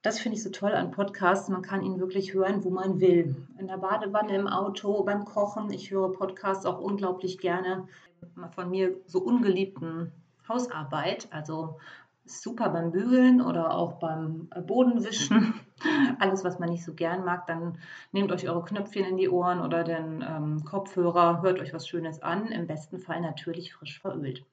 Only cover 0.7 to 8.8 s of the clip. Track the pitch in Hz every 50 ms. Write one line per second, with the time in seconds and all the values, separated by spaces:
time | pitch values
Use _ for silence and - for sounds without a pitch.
0.7 | 214 - - - - - 202 202 - - 196 196 - 196 - - 190 180 180 -
1.7 | 196 190 185 190 190 180 185 185 - 196 190 - - 190 190 190 208 196 180 185
2.7 | 180 185 185 190 190 151 175 185 175 170 165 143 135 - - - - - 190 185
3.7 | 185 185 185 190 208 220 220 196 202 214 214 208 196 196 202 - - 185 196 208
4.7 | 202 - - 202 208 208 185 196 202 208 202 - - 214 202 202 - 220 214 208
5.7 | 185 - - - 196 190 190 185 185 - 196 185 - - - 196 196 190 - 185
6.7 | 180 180 175 190 202 202 202 185 185 - - 180 - - - 180 170 180 185 180
7.7 | 185 185 185 - - - - - _ _ - - - 180 175 - - - 180 175
8.7 | 185 190